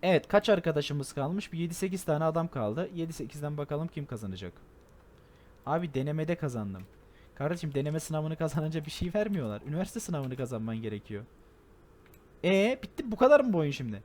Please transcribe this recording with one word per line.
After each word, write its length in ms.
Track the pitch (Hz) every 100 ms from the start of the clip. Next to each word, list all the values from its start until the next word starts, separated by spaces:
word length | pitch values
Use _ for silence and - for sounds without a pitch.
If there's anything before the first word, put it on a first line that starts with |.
Evet 240 | 180 170 -
kaç 220 | 202 208
arkadaşımız 640 | 196 170 151 143 143 135
kalmış? 400 | - 139 190 -
Bir 60 | 165
yedi 140 | 170
sekiz 300 | 170 190 185
tane 200 | - 151
adam 240 | 160 160 165
kaldı. 420 | 139 107 117 185 180
Yedi 180 | 165
sekizden 440 | 160 123 151 147 147
bakalım 300 | 135 147 160
kim 180 | - 143
kazanacak. 480 | 117 104 92 95 - - - - - - - - - - - -
Abi 280 | 160 175
denemede 420 | 135 139 156 156 170
kazandım. 480 | 147 120 101 95 95 - - - - -
Kardeşim 380 | 143 175 160
deneme 260 | 139 143 160
sınavını 360 | - 156 156 160
kazanınca 500 | 165 156 156 160 156
bir 60 |
şey 200 | - 180 208
vermiyorlar. 460 | 208 190 120 104 135
Üniversite 320 | 156 190 233
sınavını 360 | - 160 135 127
kazanman 460 | 127 120 110 113
gerekiyor. 420 | 113 104 - 104 120 - - - - - - - - - - -
Ee, 360 | 170 190 208 262
bitti. 280 | - - 262
Bu 40 | 214
kadar 240 | 254 294
mı 140 | 262
bu 40 | 180
oyun 140 | 151
şimdi? 320 | 139 127 101